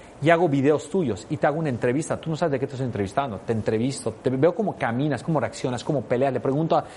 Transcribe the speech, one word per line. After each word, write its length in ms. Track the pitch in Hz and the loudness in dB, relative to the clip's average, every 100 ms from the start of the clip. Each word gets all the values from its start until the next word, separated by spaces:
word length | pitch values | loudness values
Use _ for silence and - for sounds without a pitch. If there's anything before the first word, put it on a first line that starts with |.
| - - | -18 0
y 80 | 147 | 4
hago 180 | 165 175 | 4 4
videos 420 | 139 135 147 - | 4 4 2 0
tuyos 380 | 196 139 98 - | -2 0 -2 -4
y 60 | 151 | 0
te 100 | 156 | 0
hago 140 | 151 | 2
una 80 | 156 | -2
entrevista. 520 | 113 123 135 - 123 | 0 0 0 -2 -4
Tú 100 | 160 | -4
no 80 | 151 | -2
sabes 160 | 170 | 0
de 60 | 135 | 0
qué 80 | 131 | -2
te 60 | |
estoy 120 | 127 131 | -4 -4
entrevistando. 560 | 110 98 - 139 95 - | -2 -2 -2 -2 -4 -4
Te 60 | |
entrevisto, 640 | 110 101 110 127 135 113 | -2 0 0 0 -2 -6
te 160 | - 131 | -2 -2
veo 260 | 131 160 180 | 2 2 2
cómo 220 | 196 - | -2 -2
caminas, 440 | 127 117 151 123 | -2 0 0 -2
cómo 200 | - 151 | 0 0
reaccionas, 420 | 113 - 135 123 | -2 -2 -4 -2
cómo 180 | - 147 | -2 -2
peleas. 300 | 110 123 139 | 0 2 2
Le 80 | 123 | 0
pregunto 380 | 135 139 160 160 | 0 0 2 2
a, 80 | - | 0